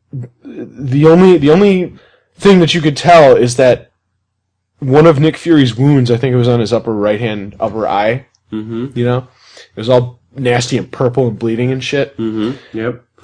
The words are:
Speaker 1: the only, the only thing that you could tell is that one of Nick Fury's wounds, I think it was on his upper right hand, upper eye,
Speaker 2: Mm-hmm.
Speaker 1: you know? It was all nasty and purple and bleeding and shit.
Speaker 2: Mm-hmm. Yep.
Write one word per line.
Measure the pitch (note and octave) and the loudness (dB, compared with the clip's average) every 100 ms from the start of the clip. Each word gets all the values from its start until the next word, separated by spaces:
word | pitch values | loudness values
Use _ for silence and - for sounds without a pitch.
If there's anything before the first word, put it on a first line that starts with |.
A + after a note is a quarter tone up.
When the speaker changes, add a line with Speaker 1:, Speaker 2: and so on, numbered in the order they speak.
| _ C#3 B2 _ | _ -16 -16 _
Speaker 1:
the | - - - - C3+ C3+ D#3 | -20 -18 -18 -14 -6 0 4
only, | E3 F#3 F3 | 6 6 4
the | C#3+ | 4
only | E3 G3+ F#3+ F3 - _ _ _ | 4 4 0 -4 -10 _ _ _
thing | _ G3+ F#3+ | _ 2 4
that | D#3+ | 2
you | F3 | 0
could | D#3 C#3+ | -4 -2
tell | E3 E3+ C#3+ A#2+ | 4 6 6 4
is | A#2+ A#2+ | 2 0
that | B2+ A#2 - _ _ _ _ _ _ _ _ - | 0 0 -4 _ _ _ _ _ _ _ _ -10
one | C3+ C#3 E3 | -2 4 4
of | C#3+ | 4
Nick | D#3 - | 0 -2
Fury's | E3+ D#3+ C3 G#2+ | 0 2 2 0
wounds, | C#3 C#3+ A#2+ | 0 2 0
I | A#2 | -2
think | C3 | -2
it | B2+ | 0
was | A#2+ | 0
on | A#2+ | 0
his | G#2+ | 0
upper | A#2 A#2 | -4 -4
right | G#2+ G#2 G#2 | -4 -2 -2
hand, | A#2 G#2+ G2+ - | -4 -8 -12 -8
upper | A2 G#2+ G2+ | -8 -6 -4
eye, | G2 G#2+ B2+ C3+ _ - | -2 -2 -4 -8 _ -16
Speaker 2:
Mm-hmm. | A2 A2 A#2 C3 B2 | -14 -10 -10 -10 -6
Speaker 1:
you | A#2+ | -2
know? | B2 B2+ _ _ - - | -4 -6 _ _ -20 -20
It | - | -10
was | A2 | 0
all | B2+ B2 - _ | 0 0 -10 _
nasty | - B2 B2 B2 B2 | -8 -2 -2 -2 -6
and | F#2 | -6
purple | - C3 B2 B2 | -4 -4 -2 -4
and | G2+ | -4
bleeding | A2+ A2+ B2 | -6 -4 -4
and | C3 | -6
shit. | B2+ C#3+ C#3 - | -6 -6 -6 -6
Speaker 2:
Mm-hmm. | A2+ A2 G#2+ C#3 - A2 | -8 -6 -6 -8 -14 -10
Yep. | A2+ A#2+ _ _ | -8 -10 _ _